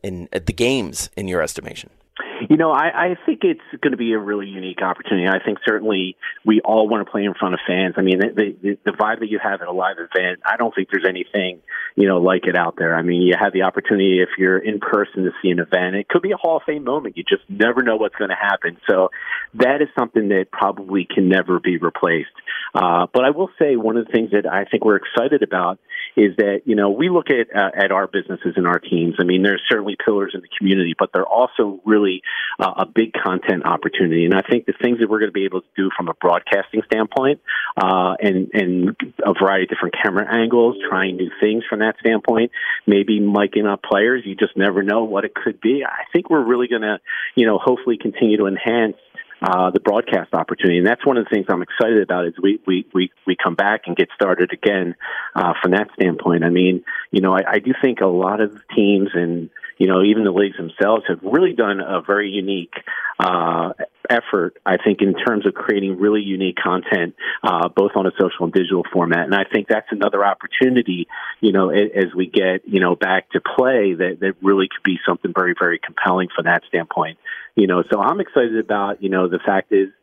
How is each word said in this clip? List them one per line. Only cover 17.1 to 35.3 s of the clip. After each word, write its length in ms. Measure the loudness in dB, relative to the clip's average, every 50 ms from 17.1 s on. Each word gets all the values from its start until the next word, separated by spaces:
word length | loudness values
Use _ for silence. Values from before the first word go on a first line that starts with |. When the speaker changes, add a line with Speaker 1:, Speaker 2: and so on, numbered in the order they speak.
| -12
Speaker 2:
You 60 | -10 -4
just 200 | -2 -2 -4 _ _
never 340 | -2 0 0 0 2 0 0
know 140 | 0 0
what's 180 | 0 -2 -4 -4
gonna 240 | -6 -4 -4 -4 -2
happen. 380 | -2 -2 -2 -2 -4 -8 -8 _ -2 0
So 220 | 2 2 2 0 -2 -8 -12 -10 -10 -10 -10 -12 _
that 260 | 0 2 2 2 2
is 80 | 0 -2 -2
something 320 | -4 -4 0 _ 0 2 2
that 180 | 2 0 0 _
probably 540 | -4 -2 -2 -2 -2 -4 -8 -4 -2 -2 -2
can 220 | 0 0 2 4
never 320 | 4 4 2 2 0 -2 0
be 180 | 0 -2 -2
replaced. 520 | 0 -2 -4 -2 0 0 0 0 0 -2 -8 _ -18 -12 -10 -10 -10 -10 -4 _
Uh, 340 | 0 2 2 2 2 0 2 2
but 120 | 2 2
I 60 | 2
will 180 | 2 0 -2 -4 _ 0
say 160 | 2 2 2
one 220 | 2 2 0 0
of 80 | 0 -2
the 60 | 0
things 200 | 0 0 0 2
that 140 | 0 0 0
I 180 | 0 -2 -2 -2
think 220 | 0 -2 0 4
we're 100 | 4 2
excited 480 | 2 0 -2 -2 0 0 2 2 2 0
about 360 | 0 0 0 0 -2 -2 _ _ _ -12 -12 -12 -2 _
is 200 | 4 4 4 4
that, 240 | 2 2 2 2 -2 _
you 100 | 0 2
know, 140 | 2 2 2
we 200 | 2 0 0 2
look 200 | 2 0 2 2
at, 260 | 0 0 0 0 0
uh, 160 | 0 0 0 0
at 160 | 0 0 2
our 160 | 2 0 0
businesses 460 | 0 -4 -6 -4 -4 -10 -4 -4 -2 -2
and 120 | 0 0
our 120 | 2 0 0
teams. 360 | -2 -2 -2 0 0 0 0 0
I 40 | 0
mean, 200 | 2 2 2 2
there's 180 | 2 0 0 0 0
certainly 280 | 0 0 0 -6 -6 _ 0
pillars 280 | 0 0 0 0 -4 -8
in 80 | -12
the 60 | -14 -12 -8
community, 380 | -2 2 2 4 4 2 0 0
but 140 | -2 -2 0 0
they're 140 | -2 0
also 520 | 2 2 2 2 2 2 -2 -2 -2 -2 -6 _
really, 360 | 2 4 4 4 2 0 -2 -6 -8 -8 -6 -6 -8 -4 -2
uh, 140 | -4 -2 0
a 80 | -2 -4
big 280 | 0 2 0 0 0 -2
content 520 | -4 -4 -2 -2 -2 -2 -2 -2 -2 0
opportunity. 580 | -2 -2 -2 -2 -4 0 0 0 2 4 2 4
And 80 | 4 2
I 80 | 2
think 240 | 2 2 0 0 0
the 80 | -4 -4 -2
things 200 | 0 -2 2 0
that 100 | 0 0
we're 100 | 2 0
gonna 120 | 0 0